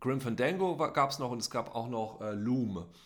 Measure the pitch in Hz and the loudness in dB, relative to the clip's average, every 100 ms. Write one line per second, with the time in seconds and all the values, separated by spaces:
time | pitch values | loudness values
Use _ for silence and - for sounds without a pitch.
0 | 120 131 131 113 131 185 190 156 156 156 | -2 0 0 2 2 2 0 2 0 4
1 | 139 - 127 120 110 123 113 120 117 113 | 2 2 -4 -2 -2 -2 -2 -4 -2 -2
2 | 110 - 107 104 107 131 113 92 85 - | -4 -4 -4 -2 2 2 2 -2 -6 -14